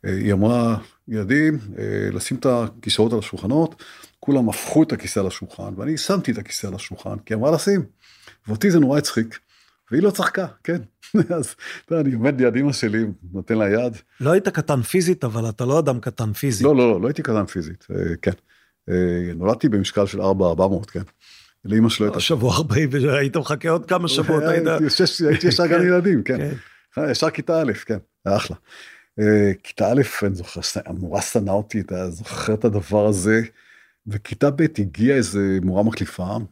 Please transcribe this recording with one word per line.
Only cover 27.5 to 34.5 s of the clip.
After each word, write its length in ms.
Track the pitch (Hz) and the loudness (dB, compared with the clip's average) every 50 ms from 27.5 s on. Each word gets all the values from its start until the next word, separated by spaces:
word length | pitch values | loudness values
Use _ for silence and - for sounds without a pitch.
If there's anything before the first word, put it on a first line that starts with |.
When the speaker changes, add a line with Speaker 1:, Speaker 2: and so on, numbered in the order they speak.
| 165 160 | 0 0
Speaker 1:
א', 100 | 156 123 | 2 0
כן, 260 | 101 - - - 113 95 - _ _ _ _ | -2 -4 -4 -6 -6 -6 -6 _ _ _ _
היה 120 | 98 98 | 0 0
אחלה. 200 | 104 - - 90 - _ _ - - - - - - _ _ _ - | 0 0 -4 -10 -14 _ _ -20 -20 -20 -20 -20 -20 _ _ _ 0
אה, 320 | 107 107 107 104 101 101 92 - | 2 4 6 6 4 4 2 0
כיתה 300 | _ - - - 107 101 | _ -18 -4 0 0 2
א', 100 | 120 143 131 - - - | 4 2 2 0 -2 -2
אני 120 | 107 98 92 | -2 -2 -2
זוכר, 260 | 90 87 - - 87 | -4 -8 -12 -12 -8
ש-, 160 | - - - 101 - | -8 -6 -6 -8 -8
המורה 360 | - 87 87 92 85 85 110 | -8 -10 -8 -8 -4 -4 -4
שנאה 320 | - - - 117 98 98 95 | -4 -4 -6 -6 -4 -2 -2
אותי, 260 | 101 107 - - 107 | -2 -4 -4 -6 -6
אתה 300 | 92 - 95 90 92 90 | -6 -6 -6 -6 -6 -8
זוכר 440 | 85 80 110 - - - - 110 107 | -8 -10 -14 -12 -12 -8 -4 -4 -2
את 100 | 107 - | 0 0
הדבר 420 | 117 104 104 90 - 101 104 104 | 0 0 0 -2 0 0 2 2
הזה? 360 | 107 104 95 90 104 110 113 113 117 _ _ _ _ - _ _ _ _ _ _ | 2 2 2 2 2 2 2 0 -2 _ _ _ _ -20 _ _ _ _ _ _
וכיתה 440 | 110 104 104 - - - - - 147 | -8 -8 -8 -8 -10 -4 0 0 0